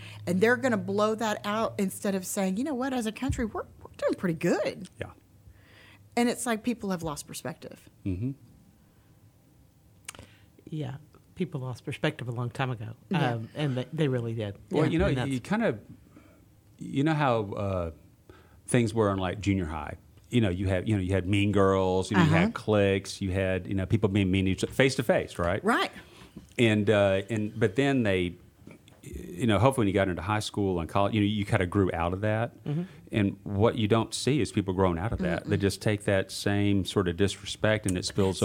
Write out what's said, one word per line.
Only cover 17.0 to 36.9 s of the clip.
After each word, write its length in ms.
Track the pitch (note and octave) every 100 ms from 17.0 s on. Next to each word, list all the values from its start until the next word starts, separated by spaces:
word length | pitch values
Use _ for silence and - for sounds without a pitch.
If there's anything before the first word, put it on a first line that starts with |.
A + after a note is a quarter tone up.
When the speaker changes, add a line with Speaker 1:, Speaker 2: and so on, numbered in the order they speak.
Speaker 2:
know 120 | D#3
how, 300 | D3+ C#3+ A#2 G2+ -
uh, 340 | G2+ F#2 E2+ - - _ - - - - -
things 280 | B2+ A2+
were 160 | A2 G#2
in, 80 | F#2+
like, 220 | F#2 G#2+
junior 260 | G2 F#2+ D#2+
high. 300 | D#2+ D2 - - - -
You 100 | B2
know, 80 | G#2
you 200 | F2+ G2
had, 200 | F#2 A2
you 60 |
know, 80 | G2+
you 100 | F2+
had 140 | F#2+ F2+
mean 240 | G2+ G#2
girls, 580 | G2+ F#2+ F#2+ F#2 F#2 F#2
you 60 | F3+
know, 60 |
you 60 | D#3+
Speaker 1:
Uh-huh. 80 | D#3
Speaker 2:
had 120 | A3
cliques, 640 | - - G#2+ G2 G2 - -
you 120 | F#2+
had, 340 | F#2 F#2 F#2 F2
you 80 |
know, 100 | G2
people 240 | F#2 G2 G#2
being 220 | G2+ F#2+
mean 140 | F#2+
to 80 | F#2+
each 100 | F#2
other 100 | -
face 220 | - C3+
to 80 | C3+
face, 380 | C3 D#3+ - -
right? 220 | F2 G2+
Speaker 1:
Right. 260 | G3 D4+ F4+ - - - - - - -
Speaker 2:
And, 320 | A2+ G#2+ G#2
uh, 340 | G#2 G2+ F#2+ G2
and, 300 | A2 G#2 A#2
but 160 | A2+
then 300 | A#2 C#3 C3+
they, 300 | G#2+ F#2 F2+ F2 - _ - - - -
you 460 | - - - F3 B2
know, 100 | G2
hopefully 240 | C3 C3 G2+
when 20 |
you 40 |
got 140 | F#2+ F#2+
into 140 | E2
high 160 | F2 G#2+
school 400 | - - G2 F2
and 100 | D#2+
college, 260 | G2+ G2
you 60 | A2
know, 60 | G#2
you 180 | G#2+
kinda 220 | G2 A2+ F2+
grew 240 | G2+ F#2
out 200 | F2 E2+
of 80 | F#2
that. 420 | G#2+ G#2+ A#2 -
Speaker 3:
Mm-hmm. 180 | C#3 D3 F#3 - -
Speaker 2:
And 260 | A2+ G2 -
what 320 | - G2+ A2+ C3
you 120 | G#2
don't 260 | A2+ A2
see 260 | - B2 C#3+
is 120 | F#2
people 200 | G#2+ F#2+
growing 260 | F2+ F#2 E2
out 120 | G#2+
of 60 | -
that. 280 | F#2 E2+ -
They 100 | G#2
Speaker 1:
Mm-mm. 40 |
Speaker 2:
just 220 | G2 -
take 220 | A2+ G#2
that 260 | - F#2+ -
same 540 | - G2+ G2+ G2+ G2+
sort 240 | F#2